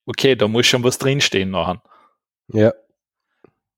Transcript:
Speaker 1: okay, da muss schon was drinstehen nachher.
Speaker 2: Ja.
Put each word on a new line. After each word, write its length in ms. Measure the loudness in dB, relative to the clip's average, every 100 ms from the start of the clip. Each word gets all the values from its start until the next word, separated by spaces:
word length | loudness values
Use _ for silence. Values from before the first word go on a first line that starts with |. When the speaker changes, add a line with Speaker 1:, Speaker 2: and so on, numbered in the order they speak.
| -12
Speaker 1:
okay, 300 | 0 2 2
da 120 | 2
muss 200 | 2 0
schon 160 | 2
was 140 | 0 0
drinstehen 520 | -2 -2 -2 -2 -2
nachher. 300 | -4 -4 -6 _ _ _ _ _ _ _
Speaker 2:
Ja. 260 | 2 2 0 _ _ _ _ _ _ _ _ _